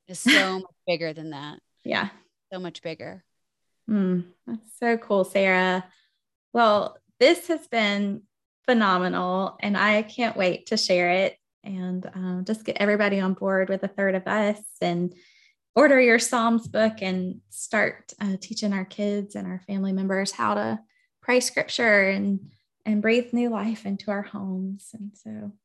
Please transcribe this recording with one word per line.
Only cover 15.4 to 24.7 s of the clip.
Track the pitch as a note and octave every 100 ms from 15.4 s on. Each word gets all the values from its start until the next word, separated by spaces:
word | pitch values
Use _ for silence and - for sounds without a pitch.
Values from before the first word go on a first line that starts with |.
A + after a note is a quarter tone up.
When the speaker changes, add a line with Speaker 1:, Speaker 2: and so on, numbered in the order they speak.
| _ _ _ A3+
Speaker 2:
order | D4 C4
your | B3 A3+
Psalms | - B3 A#3 A#3 -
book | G#3 A3 A3
and | F#3+ F#3 F#3 - _
start, | - - G#3+ - - - -
uh, | G3+ F#3+
teaching | - A3 G#3
our | G3 F#3
kids | - G#3 G3+ G3+ G#3
and | F#3
our | F#3 -
family | G3 F#3+
members | F#3+ F#3+ F#3+ G3
how | - G#3+ G#3
to | A2+ A3 - _ _ _
pray | - B3
scripture | B3 - - - A#3 G3+ F#3+
and, | G3 G3+ G3 - _ _ _ A3
and | G#3
breathe | A3 A#3+ A#3+
new | A#3 A#3+
life | G#3+ G#3+ G#3+ G3
into | G3 -
our | G3+
homes. | G3+ G3+ F#3+ F#3 F#3+